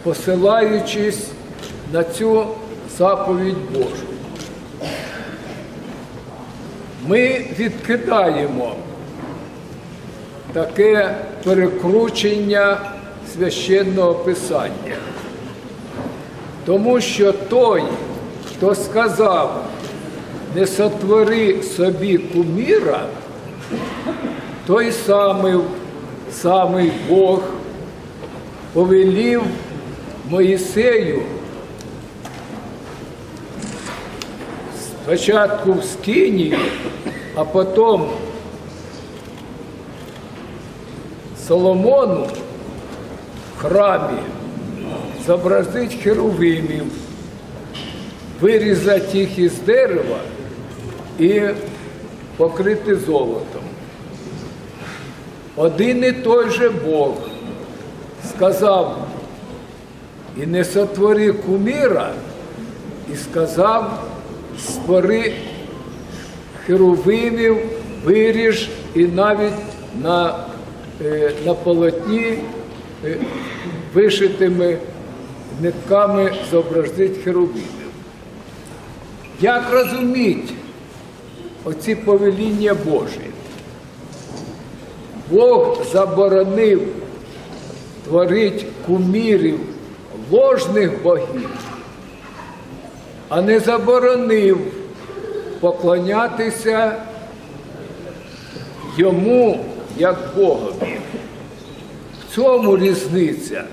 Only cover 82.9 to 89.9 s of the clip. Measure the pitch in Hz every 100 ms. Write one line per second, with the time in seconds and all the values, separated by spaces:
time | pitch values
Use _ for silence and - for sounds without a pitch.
82.9 | 131 - - - - - - - - -
83.9 | - - - - - - - - - -
84.9 | - - - - 180 247 226 - - -
85.9 | 190 190 185 196 190 190 196 220 190 -
86.9 | - - - - - - - - - -
87.9 | - - 165 175 196 208 - - - 165
88.9 | 185 180 202 226 196 160 151 - - -